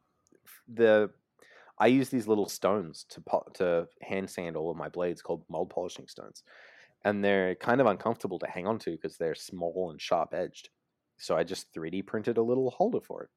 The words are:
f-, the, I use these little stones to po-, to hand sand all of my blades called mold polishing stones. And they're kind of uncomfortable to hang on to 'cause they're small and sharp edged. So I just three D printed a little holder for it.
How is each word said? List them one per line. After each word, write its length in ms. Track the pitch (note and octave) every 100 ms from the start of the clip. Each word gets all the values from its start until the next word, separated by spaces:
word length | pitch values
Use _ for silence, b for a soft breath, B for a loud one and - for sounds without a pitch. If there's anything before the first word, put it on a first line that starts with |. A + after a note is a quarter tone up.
| _ _ _ _ -
f-, 180 | - -
the, 440 | A2+ A2+ G#2+ G#2 _ _ _ b b b b
I 100 | A2+
use 220 | C3 B2+
these 180 | C3 G#2
little 220 | G#2+ F#2+
stones 540 | - F#2 G#2 E2 D2+ -
to 120 | -
po-, 260 | - - - -
to 320 | F2+ E2+ E2+ -
hand 280 | - F#2+ F#2+
sand 280 | - F2 D#2+
all 140 | E2
of 60 | E2
my 120 | D2+
blades 320 | F2 F2+ D#2+
called 240 | - E2 -
mold 200 | E2 F2+
polishing 380 | - F2+ - C2
stones. 360 | - - - _ b b b b b
And 200 | G#2 G#2
they're 300 | G2+ G2 F#2
kind 280 | F2+ - B2
of 40 | A#2+
uncomfortable 540 | F#2+ A2+ A#2 - F2
to 80 | -
hang 180 | - F2+
on 140 | A2
to 180 | - D#2+
'cause 200 | D#2+ -
they're 180 | E2 D#2
small 560 | - F#2 E2+ E2+ F2+
and 100 | D2+
sharp 320 | - E2+ D#2+
edged. 360 | F2 F2+ - - _ _ _ _ -
So 200 | - E2
I 60 |
just 280 | E2+ F#2 -
three 180 | E2+ E2
D 100 | F#2+
printed 360 | F#2+ A2+ G#2+ A2+
a 60 |
little 280 | A2+ B2+ C3
holder 280 | - G#3 D#3
for 240 | - E2+
it. 60 | -